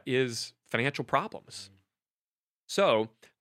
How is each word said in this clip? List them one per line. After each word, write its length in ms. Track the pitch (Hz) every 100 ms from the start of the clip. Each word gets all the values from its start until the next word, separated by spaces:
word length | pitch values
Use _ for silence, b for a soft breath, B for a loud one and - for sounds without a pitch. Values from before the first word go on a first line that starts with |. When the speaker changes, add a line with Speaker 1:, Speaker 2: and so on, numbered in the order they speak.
| -
Speaker 1:
is 480 | 127 127 113 - - _
financial 380 | 113 131 143
problems. 640 | 123 139 208 - - - -
Speaker 2:
Mm. 40 | - _ _ _ _ _ _ _ _ -
Speaker 1:
So 420 | - 190 110 113 _ b _